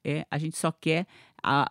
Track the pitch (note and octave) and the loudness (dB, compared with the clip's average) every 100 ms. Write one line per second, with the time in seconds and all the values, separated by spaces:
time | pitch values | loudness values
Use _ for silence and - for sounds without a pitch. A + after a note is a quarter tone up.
0 | - D3+ - C#3+ D#3 - E3 - E3 D#3+ | -4 -4 -4 -4 -4 -2 -2 0 0 0
1 | F#3+ - - - - C#3 - | -2 -10 -20 -6 0 2 4